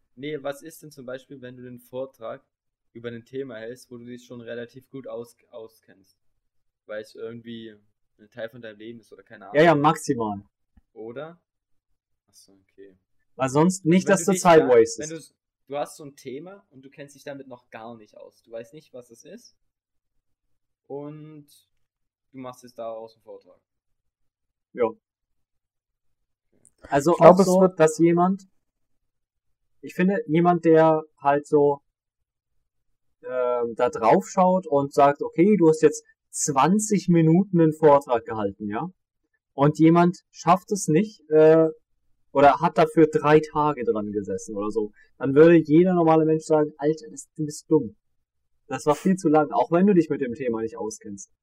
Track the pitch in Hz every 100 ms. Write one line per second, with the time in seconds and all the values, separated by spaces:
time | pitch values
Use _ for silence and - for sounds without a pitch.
0 | _ 123 143 151 135 139 160 - 156 143
1 | 123 131 - 143 123 127 127 123 _ 127
2 | 135 _ 113 139 _ _ _ _ _ 117
3 | 117 117 113 131 135 110 113 120 - 120
4 | 120 123 - 120 113 120 120 135 _ 135
5 | 120 113 117 _ _ 120 110 _ _ 95
6 | 95 _ _ _ _ _ _ _ - 107
7 | 110 - 113 117 117 117 110 104 104 _
8 | _ _ 107 117 113 127 113 104 110 117
9 | _ - - 110 - 143 170 151 151 156
10 | - 120 110 101 - _ _ _ _ 110
11 | 110 123 160 175 _ _ _ _ _ _
12 | _ _ _ _ _ 98 95 _ 98 92
13 | _ _ _ - 131 139 175 185 156 151
14 | 135 190 - 185 180 160 135 120 113 -
15 | 151 165 - _ _ _ - 143 156 -
16 | 147 143 131 131 175 202 _ 131 135 151
17 | 143 139 143 139 131 120 _ 117 113 117
18 | 104 - 92 _ _ 113 120 156 _ 127
19 | 123 117 - 226 _ _ _ _ _ _
20 | _ _ _ _ _ _ _ _ - 139
21 | 147 151 151 151 147 _ _ _ _ _
22 | _ _ _ 131 127 123 120 - 113 110
23 | 113 113 107 98 90 87 _ _ _ _
24 | _ _ _ _ _ _ _ - 113 -
25 | _ _ _ _ _ _ _ _ _ _
26 | _ _ _ _ _ _ _ _ - 143
27 | 156 170 165 185 180 185 185 - 156 160
28 | 170 170 180 196 - _ _ _ _ _
29 | _ _ _ _ _ _ _ _ 139 -
30 | 185 196 151 156 175 170 165 160 160 156
31 | 156 _ 139 143 143 151 143 143 _ _
32 | _ _ _ _ _ _ _ _ _ _
33 | _ _ 123 127 123 123 117 113 123 117
34 | 113 175 - - 185 185 - 139 143 -
35 | 143 139 156 - 190 208 160 156 156 151
36 | - _ _ - - 131 147 214 214 196
37 | - 165 160 170 202 170 160 151 151 143
38 | 135 - - 110 101 98 104 110 175 -
39 | _ _ _ _ _ - 143 156 160 175
40 | 175 - _ - 160 185 - 202 - 156
41 | 214 - - 156 156 160 160 160 _ _
42 | _ _ _ 139 143 131 165 - 160 165
43 | 156 151 143 156 151 156 147 139 117 107
44 | 104 104 95 95 - 101 107 110 107 _
45 | _ - 131 139 165 170 156 156 185 175
46 | 160 160 156 156 156 156 151 - 151 156
47 | 156 147 - - 151 - - 156 117 -
48 | _ _ _ _ _ _ - 131 151 143
49 | 190 185 160 151 151 - - 170 196 180
50 | 156 143 127 117 127 113 113 - 107 -
51 | 104 101 - _